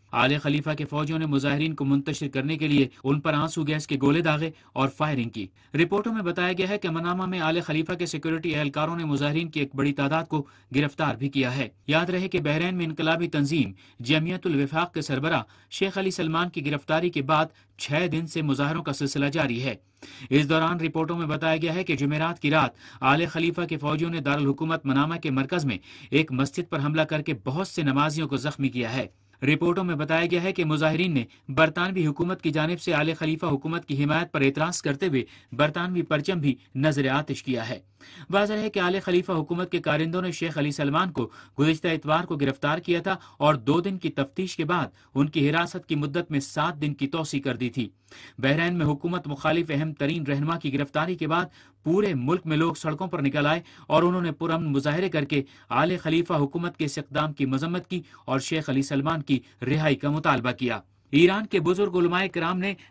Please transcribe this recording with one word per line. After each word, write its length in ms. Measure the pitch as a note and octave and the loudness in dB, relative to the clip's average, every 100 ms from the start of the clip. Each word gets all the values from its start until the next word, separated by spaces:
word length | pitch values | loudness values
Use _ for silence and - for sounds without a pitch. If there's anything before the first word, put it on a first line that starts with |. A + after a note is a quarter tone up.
| - | -6
آل 260 | A#2+ B2+ D3 | 0 2 2
خلیفہ 320 | C#3+ D3 D3+ D3+ | 0 -2 -2 -4
کے 80 | C#3+ | -4
فوجیوں 340 | D3 D3+ D#3+ | -4 -2 -2
نے 60 | D#3+ | 0
مظاہرین 500 | C#3 C#3 C#3+ D#3+ D3+ | 0 2 0 0 0
کو 100 | C#3 | 2
منتشر 420 | C#3 C#3 C#3+ C#3+ | 2 0 -4 -4
کرنے 300 | C3+ C#3 D#3 | -2 -2 -2
کے 100 | D3+ | 2
لیے 200 | C#3+ C3 - | 4 2 0
ان 160 | C3+ D3 | -2 0
پر 140 | D#3+ | 2
آنسو 300 | D3 D#3+ E3 | 0 0 -2
گیس 240 | D3+ D3+ D3+ | -2 -2 -2
کے 100 | C#3 | 2
گولے 200 | C#3+ D#3 | 4 4
داغے 300 | D#3+ D3+ D#3+ - - | 2 0 -2 -6 -12
اور 160 | B2+ C3+ | -2 -2
فائرنگ 400 | - D3+ C#3 A2+ | 0 -2 0 -4
کی۔ 180 | G#2+ F#2+ _ _ | -6 -10 _ _
رپورٹوں 400 | C#3+ E3+ G3+ A3 | 0 2 2 -2
میں 80 | A3 | -2
بتایا 320 | F3 F3 F3+ F3+ | -2 -2 -2 0
گیا 120 | F#3+ | -2
ہے 80 | G#3 | -2
کہ 120 | F#3 | -2
منامہ 360 | D#3+ E3+ F3+ F#3 | -2 -2 -2 -2
میں 140 | F#3 | -2
آل 220 | D#3+ E3+ | 0 0
خلیفہ 300 | D#3+ D#3 D#3+ | 0 -2 -2
کے 140 | F3 F3 | -4 -4
سیکیورٹی 500 | D#3 D#3+ D#3+ E3 D3+ | -4 -2 -2 -2 -2
اہلکاروں 400 | D3 C#3+ D#3 E3+ | -2 -2 -2 -2
نے 100 | D#3 | -2
مظاہرین 440 | C#3 D3 D#3 E3 | 0 0 0 -2
کی 100 | D3+ | -2
ایک 160 | C#3 C3+ | -4 0
بڑی 180 | C#3+ | 0
تعداد 300 | C#3 C#3 D#3+ | 0 0 0
کو 220 | D#3+ D3+ C#3 - - C3 | -2 -4 -4 -12 -4 0
گرفتار 400 | D3 - D3+ A2+ | 0 0 -2 -2
بھی 140 | C#3 | -2
کیا 260 | C#3 B2+ C3 | 0 0 0
ہے۔ 120 | A2+ - - | -4 -8 0
یاد 180 | D#3 E3 | 2 2
رہے 240 | F3+ F#3 | 0 0
کہ 100 | F3+ | -2
بحرین 380 | D3 D#3 F3 F#3 | 0 0 0 -2
میں 80 | E3 | -2
انقلابی 420 | D#3 D#3 E3 E3+ | -2 0 2 0
تنظیم 440 | D3+ C#3 D#3+ G2+ F#2+ - - | 0 2 2 0 -2 -18 -10
جمعیت 460 | A#2 D#3 E3 F#3 F#3 | 0 2 2 -2 0
الوفاق 480 | C#3+ C#3 D#3 F3 | 0 0 0 -2
کے 80 | E3 | -4
سربراہ 420 | C#3+ C3+ D#3 D#3 - - - | -4 -2 0 0 -2 -14 -12
شیخ 260 | - G3 F#3+ | -4 -2 0
علی 140 | F#3+ | -2
سلمان 380 | F3+ D#3+ D#3+ F3 | -2 -2 0 -2
کی 160 | E3+ C#3+ | -2 -4
گرفتاری 440 | D3 - D#3+ F3 | -4 0 0 0
کے 120 | D#3 | -2
بعد 240 | C3+ D#3 D#3 _ _ - | 2 2 2 _ _ -12
چھ 300 | - D3 F3 | -4 0 0
دن 160 | D#3 E3 | 0 -2
سے 140 | E3 | -2
مظاہروں 420 | D3+ C3 C#3+ D#3+ | 0 0 0 -2
کا 100 | D3+ | -4
سلسلہ 320 | C#3 C#3 D3 C#3+ | -2 -2 0 0
جاری 380 | C3+ C3 A#2 | 0 0 0
ہے۔ 120 | B2+ A2 _ _ - - B2+ | -4 -6 _ _ -20 -16 2
اس 200 | C#3 C#3+ | 4 4
دوران 300 | D#3+ E3 F3 | 2 2 0
رپورٹوں 380 | D#3+ D#3+ D#3+ E3+ | -2 -2 -2 -2
میں 100 | D#3+ | -2
بتایا 300 | D3+ D#3+ D#3+ | -2 0 0
گیا 180 | E3 E3 | 0 -2
ہے 80 | |
کہ 120 | F3+ C#3+ | -2 0
جمعرات 440 | C#3 D3+ D#3+ E3+ | 0 0 -2 0
کی 120 | D3 | 2
رات 200 | D#3 B2+ - - - | 4 2 -2 -20 -2
آل 260 | C3 C#3+ E3 | 2 4 2
خلیفہ 360 | E3 E3 E3 | 0 -2 -2
کے 160 | E3 D#3 | -4 -2
فوجیوں 320 | D3 D#3 E3+ | -2 0 -2
نے 100 | E3+ | -2
دارالحکومت 640 | C#3 D3 C#3 C#3 D#3+ D#3+ C#3 | 0 0 2 0 0 -2 0
منامہ 300 | C3+ D3+ E3 | 2 2 0
کے 160 | D#3+ | -2
مرکز 340 | C3 C3+ F3+ C#3+ | -2 0 0 0
میں 120 | G2 - - - | -4 -8 -20 -2
ایک 220 | C#3+ D#3 | 0 2
مسجد 380 | B2+ C#3 - F3 | 0 -2 -2 -4
پر 100 | D#3 | -2
حملہ 220 | C#3+ D#3 | -2 0
کر 200 | D#3 D#3 | 0 -2
کے 120 | D3 B2 | -4 -4
بہت 240 | A2+ D3 F#3+ | -4 -4 -4
سے 140 | - | -2
نمازیوں 460 | D3 C3+ D3+ D3+ D3 | 0 2 2 0 -2
کو 100 | C3+ | -2
زخمی 320 | C#3+ C#3+ C3+ | -4 -2 -2
کیا 260 | B2 A2+ C3 | -2 -4 -4
ہے۔ 120 | A2 _ _ - | -6 _ _ -4
رپورٹوں 420 | C3+ D3+ E3+ F3 | 0 2 2 2
میں 120 | F3+ D3+ | 0 -2
بتایا 300 | D3 D#3+ E3+ | 0 2 2
گیا 120 | F3 | 0
ہے 100 | F#3 | 0
کہ 120 | F#3 D#3+ | 0 0
مظاہرین 480 | D#3 D#3 D#3+ F#3 | 2 2 2 2
نے 120 | C#3+ A2 - - | 0 -2 -10 -6
برطانوی 560 | C3+ D#3+ F3 F3+ F#3 D#3 | 2 4 4 -2 2 0
حکومت 340 | C#3+ F3 F#3 | 0 -2 -2
کی 80 | E3 | -2
جانب 320 | D3+ D#3 F3 | 0 0 -2
سے 120 | - | 0
آل 200 | D3+ D#3+ | 0 0
خلیفہ 320 | D#3+ D#3 D#3 F3 | 0 -2 -2 0
حکومت 400 | C#3+ D#3 E3 - | -2 -2 -4 -2
کی 180 | C#3 | 0
حمایت 280 | D3 D#3 E3+ | 2 2 0
پر 100 | D#3 | 2
اعتراض 400 | C3+ C#3 D#3+ F3+ | 2 2 0 -2
کرتے 260 | D3+ C#3 F#3 | -2 -2 0
ہوئے 160 | C3+ A2 - - | 0 -2 -10 -10
برطانوی 500 | A#2+ D3+ D#3+ F3+ F3+ | 0 2 2 -2 -2
پرچم 380 | E3 D3+ C#3+ F3+ | 0 0 0 0
بھی 160 | C#3+ - _ C3 | 0 -2 _ 0
نظر 320 | D3+ C#3+ C3+ | 2 2 2
آتش 360 | C3+ D3+ C3+ | 0 -2 -6
کیا 260 | - B2 A2+ | -4 -4 -4
ہے۔ 100 | - - _ - - D3+ | -8 -12 _ -20 -20 -2
واضح 240 | F#3+ G#3 | 0 2
ہے 160 | G#3+ A3 | 0 -2
کہ 100 | G3+ | 0
آل 200 | F3+ F#3+ | 0 0
خلیفہ 320 | F#3 F3 F3 | 2 2 2
حکومت 400 | E3 D#3 E3+ F3+ | -2 0 -2 -2
کے 80 | F3 | -2
کارندوں 420 | D#3+ D3+ D#3+ F3+ | 0 0 0 -2
نے 100 | F#3 | -4
شیخ 260 | E3 E3 D#3 | -4 -4 -2
علی 140 | D3 | -2
سلمان 400 | C#3+ C#3+ D3+ F#3 | 0 0 2 0
کو 180 | D3 A#2 - - - | -2 -6 -6 -12 0
گزشتہ 280 | D3+ D#3 F3 | 2 4 0
اتوار 360 | D#3+ D3 D#3+ | -2 0 0
کو 120 | F3 D#3+ | 0 -2
گرفتار 420 | C#3 C3 C#3+ D#3+ | -2 0 -2 -2
کیا 240 | - E3+ | 0 -2
تھا 160 | F3+ F#3 - - | 0 -6 -6 0
اور 180 | D3 D3 | 2 2
دو 260 | A2 D#3+ | 2 2
دن 160 | F3+ F#3+ | 2 -2
کی 120 | D#3+ | -4
تفتیش 460 | - C#3 - F#3 - | -2 -4 -4 -6 -4
کے 100 | D#3 | -2
بعد 220 | F3 B2+ - _ C3 | 0 -2 -8 _ 0
ان 140 | C#3+ | 0
کی 200 | D#3 C#3+ | 2 2
حراست 380 | D#3+ E3+ F#3 - | 2 -2 -4 -4
کی 80 | D3 | -2
مدت 360 | C#3+ D#3 E3+ | -2 -2 -2
میں 80 | D3 | -2
سات 420 | C#3 - D#3 D3+ | -2 -2 -2 -2
دن 120 | D3+ | -4
کی 140 | C#3 C#3 | -2 -4
توسیع 340 | E3 D#3 C#3+ | -4 -4 -4
کر 140 | C#3 A#2 | -2 -2
دی 140 | B2 | -4
تھی۔ 200 | B2+ G#2+ _ _ - - - | -4 -6 _ _ -20 -20 -2
بحرین 400 | C3 D3+ E3+ F3 | 0 2 2 2
میں 80 | D3+ | 0
حکومت 420 | C#3+ F3 F3 D3 | 0 -2 -4 -4
مخالف 440 | C#3 D#3 E3 E3 | -4 0 0 0
اہم 200 | C#3+ D#3 | -2 -2
ترین 300 | C#3+ C#3+ E3 C#3 | -2 -2 -2 -2
رہنما 320 | C#3+ D3+ E3 | -2 -2 -2
کی 140 | D3 | -2
گرفتاری 420 | C3+ C#3+ D3+ E3 F3 | -2 -2 -2 -2 -2
کے 120 | D#3 | 0
بعد 180 | E3 E3+ - - _ | 0 0 -6 -20 _
پورے 300 | D3+ F3+ G#3 | 0 2 2
ملک 280 | C#3+ B2+ F3+ D#3+ | 2 0 0 0
میں 120 | D3+ | 0
لوگ 160 | E3 | 2
سڑکوں 340 | D3+ D#3+ D#3 F#3 | 0 -4 -4 -4
پر 140 | C3+ | 0
نکل 240 | C#3 D3 C#3+ | 0 2 2
آئے 160 | E3 E3+ - - | 0 -4 -16 0
اور 160 | D#3 | 4
انہوں 180 | F3 F3+ | 4 2
نے 100 | E3+ | -2
پرامن 400 | D3+ E3 E3 E3 | -2 -2 0 0
مظاہرے 380 | C#3 D3 D3+ F#3+ | 0 0 0 0
کر 160 | D#3+ C#3 | 0 0
کے 180 | C#3+ C3+ - - | 0 -2 -10 -4
آل 280 | A#2+ F3+ F3+ | 0 2 0
خلیفہ 360 | D#3+ D#3+ E3+ | 0 0 2
حکومت 440 | E3 C#3 E3+ F3 - | 0 0 -2 -6 -4
کے 80 | D3+ | -4
اس 120 | D#3 | -4
اقدام 360 | - C#3+ D3+ | -6 -2 -2
کی 120 | D3 C3+ | 0 0
مذمت 440 | C3+ E3 F3+ F3 | 0 -2 -4 -4
کی 120 | F3+ - - - | -6 -8 -14 -2
اور 140 | C3 | -2
شیخ 300 | C3+ D#3+ D3 | 0 -4 0
علی 120 | C3+ | 0
سلمان 400 | C#3 C#3 C#3+ D#3+ | 0 0 0 -2
کی 180 | C#3+ C3 - - | 0 0 -2 -8
رہائی 340 | B2 D3+ D#3 C#3 | -2 2 2 2
کا 140 | D3 | 2
مطالبہ 420 | D3+ D#3 C3 A#2+ | 0 2 2 0
کیا۔ 280 | A#2+ B2 A2 - _ - | -2 -2 -4 -8 _ 0
ایران 340 | C#3+ F3 G3 G#3+ | 6 6 4 0
کے 140 | F#3+ | 0
بزرگ 360 | D#3+ F3+ G3+ F3+ | 2 2 2 2
علماء 300 | E3+ F3 F#3+ | 2 2 0
کرام 260 | F3 E3 F#3 | -2 -2 0
نے 140 | F#3+ F#3+ - | -2 -6 -12